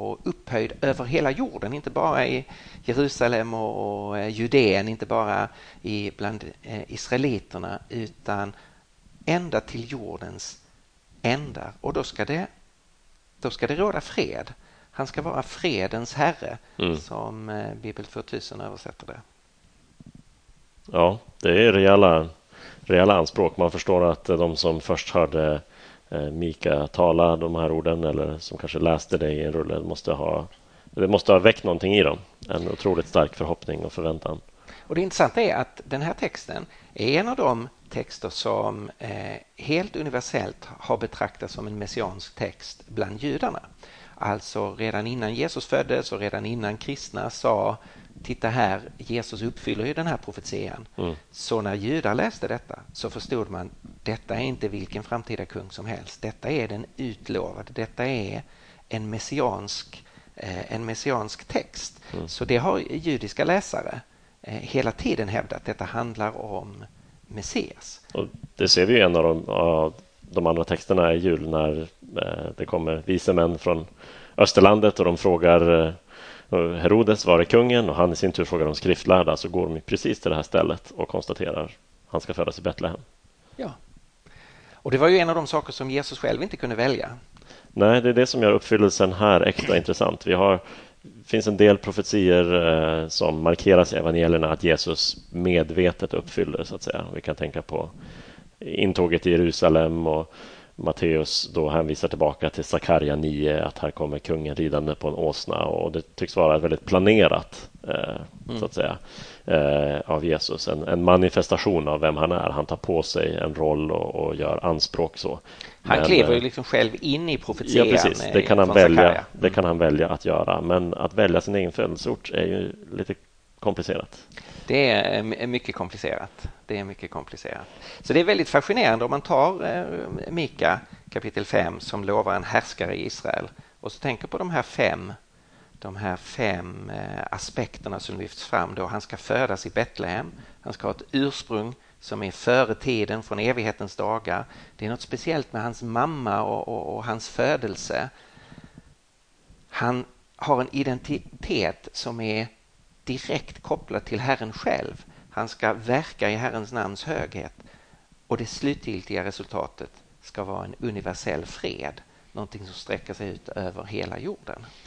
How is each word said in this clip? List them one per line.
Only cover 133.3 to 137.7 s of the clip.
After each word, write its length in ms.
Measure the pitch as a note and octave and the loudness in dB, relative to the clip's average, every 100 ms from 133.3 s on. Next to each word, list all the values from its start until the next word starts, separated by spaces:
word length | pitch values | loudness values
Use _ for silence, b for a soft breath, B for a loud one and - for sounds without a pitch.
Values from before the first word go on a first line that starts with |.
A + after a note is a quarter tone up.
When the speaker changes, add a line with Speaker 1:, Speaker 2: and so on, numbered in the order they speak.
| - - - b b | -6 -6 -14 b b
Speaker 1:
och 120 | A2 | -14
så 60 | - | -8
tänker 280 | C#3+ A#2 - | -6 -6 -8
på 100 | - | -8
de 120 | F#3 | -6
här 120 | D#3+ | -4
fem, 500 | A#2+ - A#2 F2 F#2 - _ b b b b b | -4 -2 0 -2 -8 -14 _ b b b b b
de 180 | G2+ G2 | -16 -10
här 200 | G2+ F#2 | -6 -8
fem, 720 | - - A2+ F#2 F2+ F#2+ G2 | -10 -6 -4 -4 -8 -14 -12
eh, 340 | G2+ G2 G2 - | -10 -10 -10 -8
aspekterna 720 | G2 - - A2+ | -8 -10 -8 -8